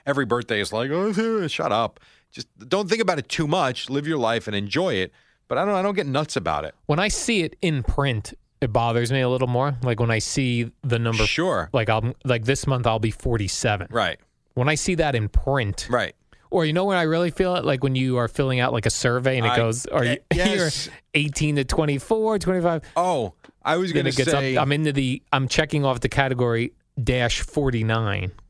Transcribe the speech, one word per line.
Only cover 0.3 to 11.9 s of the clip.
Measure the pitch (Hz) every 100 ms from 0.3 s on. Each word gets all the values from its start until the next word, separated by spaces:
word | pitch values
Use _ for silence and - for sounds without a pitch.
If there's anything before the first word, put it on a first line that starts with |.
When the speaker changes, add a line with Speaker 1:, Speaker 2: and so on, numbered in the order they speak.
| 120 117 107
Speaker 1:
is | 98
like, | 110 131
"Oh, | 160 202 196 226 220 165
<laughs> |
shut | - 160
up." | 104 110 - _ _ _
Just | - - - 127
don't | 190 196
think | 220
about | 196 165
it | -
too | - 151
much. | 180 139 123 -
Live | 139 147
your | 156
life | 113 117 107
and | 101
enjoy | 101 131 185 104
it. | 92 _ _ _ -
But | 127
I | 196
don't, | 196
I |
don't | 196 196
get | 147
nuts | 135 156 127
about | 82 76 76
it. | - -
Speaker 2:
When | 151
I | 208
see | - - 220
it | 160 -
in | 180 147
print, | 117 - 139 113 - - _ -
it | 123
bothers | 117 117 117 120
me | 135
a | 127
little | 127 127
more. | 123 139 127
Like, | 127 117
when | 117
I | 110
see | - - 127 120 113 -
the | 131 117
number, | 117 113 107
Speaker 1:
Sure. | - 185 117 82
Speaker 2:
like, | 127
I'm, | 110